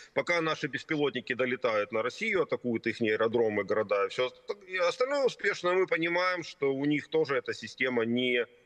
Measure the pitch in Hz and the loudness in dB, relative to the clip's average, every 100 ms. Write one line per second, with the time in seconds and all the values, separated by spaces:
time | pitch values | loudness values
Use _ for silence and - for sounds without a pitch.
0 | - - 139 175 160 151 147 127 - 156 | -8 -4 0 0 0 -2 -4 -6 -4 0
1 | 143 123 - 120 127 123 120 107 104 110 | 0 -2 -4 -2 -2 0 0 0 0 0
2 | 120 - 220 196 147 123 123 113 117 107 | -2 -2 -2 0 0 -2 -2 -2 -2 0
3 | 110 107 113 117 110 104 98 104 101 101 | 2 2 2 4 2 2 0 0 2 2
4 | 98 - - - - 208 185 185 175 - | 0 0 -2 -4 -12 -12 -6 0 0 2
5 | 254 285 254 - 202 180 180 185 180 165 | 0 2 0 0 -2 0 2 2 2 0
6 | 165 175 180 180 151 - 139 135 143 147 | 0 0 0 -2 -6 -2 -2 0 0 -2
7 | - 160 143 131 - 104 113 - 131 123 | 0 0 2 0 -2 -6 -8 -4 0 0
8 | 113 120 127 123 113 - | 0 0 2 0 -2 -8